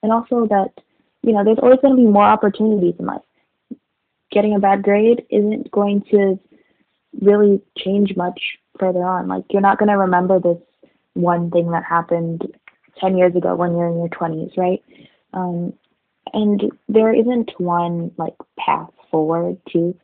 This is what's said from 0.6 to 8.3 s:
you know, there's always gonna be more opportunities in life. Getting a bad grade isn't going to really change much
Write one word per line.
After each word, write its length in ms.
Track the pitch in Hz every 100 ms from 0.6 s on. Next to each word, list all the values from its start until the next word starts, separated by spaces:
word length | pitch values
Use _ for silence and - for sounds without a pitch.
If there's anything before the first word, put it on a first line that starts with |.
| 190 - _ _ _ _
you 120 | -
know, 100 | 214
there's 160 | 202 220
always 200 | 240 262
gonna 140 | 277 254
be 120 | 233
more 160 | 202
opportunities 720 | 208 214 208 202 214 208 175 175
in 60 | 175
life. 160 | - _ _ _ _ _ - _ _ _ _ _
Getting 240 | 202 208 208
a 40 |
bad 240 | 196 196
grade 420 | 196 202 220 240 -
isn't 420 | 208 208 214 -
going 300 | - 202 202 -
to 280 | 208 196 190 _ _ _ _ _ _ _ -
really 400 | 196 208 208 196 _ -
change 380 | 185 202 202 185
much 440 | 180